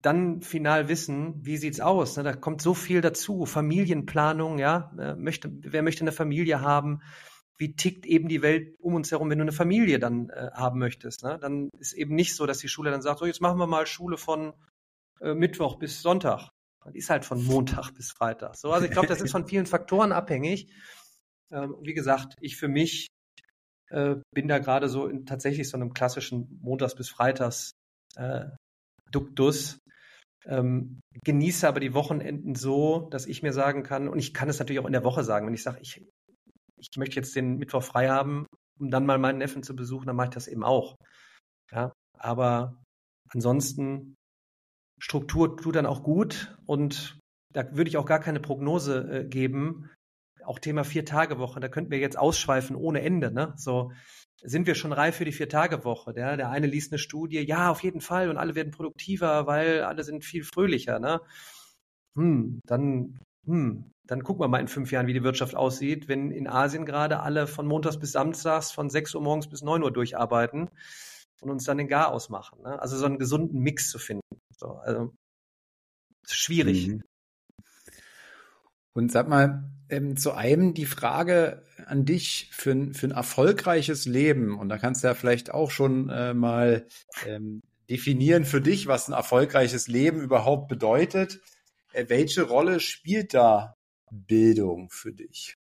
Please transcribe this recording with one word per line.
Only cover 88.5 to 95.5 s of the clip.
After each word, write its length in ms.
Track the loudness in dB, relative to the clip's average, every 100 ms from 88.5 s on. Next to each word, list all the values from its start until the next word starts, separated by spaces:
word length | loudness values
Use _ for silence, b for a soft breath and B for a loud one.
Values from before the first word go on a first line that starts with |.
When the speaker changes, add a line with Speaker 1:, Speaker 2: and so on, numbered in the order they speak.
| 4
Speaker 2:
dich, 260 | 4 2 2
was 200 | 0 2
ein 60 |
erfolgreiches 720 | -2 4 4 6 6 4 2 0
Leben 340 | 4 4 2
überhaupt 460 | 2 4 6 2 0
bedeutet. 760 | 0 4 4 4 2 -2 -6 b b b b _
Äh, 140 | -6 2
welche 340 | 4 4 2
Rolle 360 | 4 4 4 2
spielt 540 | -2 -8 -2 -2 4
da 400 | 8 8 8 2 -16 _ _ _
Bildung 800 | -18 4 8 8 8 4 0 -8
für 200 | -12 -14
dich? 440 | -14 -16 -14 -16